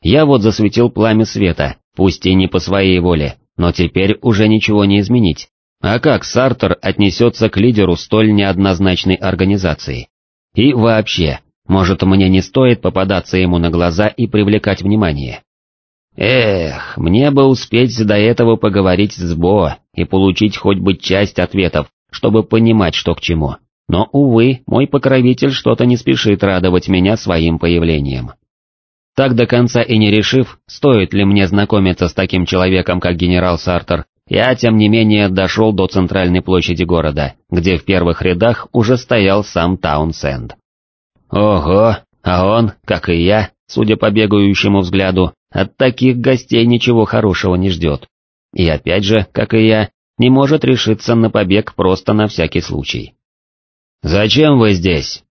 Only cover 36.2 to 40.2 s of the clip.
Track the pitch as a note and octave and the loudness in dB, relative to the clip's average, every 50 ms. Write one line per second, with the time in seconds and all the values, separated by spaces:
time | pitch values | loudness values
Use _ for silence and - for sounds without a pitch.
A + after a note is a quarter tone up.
36.2 | F#2 F2+ F2+ F#2 - - F#2 F2+ E2 - F2+ E2 F2+ E2 F2 E2 D#2 D#2 C#2+ D2 | 0 0 0 -2 0 0 -2 0 0 -2 -2 -4 -2 -2 -2 -2 -2 -2 -4 -4
37.2 | D2 C2+ - _ _ _ - F2+ D#2+ F#2+ F#2 D#2+ - - G2 F2+ F2 E2+ E2 - | -6 -6 -8 _ _ _ -4 -2 0 0 -2 -2 -2 -2 0 0 0 0 -2 -2
38.2 | F#2 F2+ F2+ F2 G2 A#2 A#2 - - - - A#2+ A2 G#2+ C3 B2 - _ B2+ A2+ | -2 -2 0 2 0 0 0 -2 -8 -6 -2 -2 0 2 0 -2 0 _ 0 0
39.2 | G2+ F#2+ G2 G#2 G2+ - - F#2+ E2+ E2+ F#2+ F2+ - E2 D2+ D2+ D#2 E2 D#2+ - | 2 2 0 0 -2 -4 -4 -2 -2 -2 -2 -2 -4 -4 -2 -2 -2 -4 -6 -6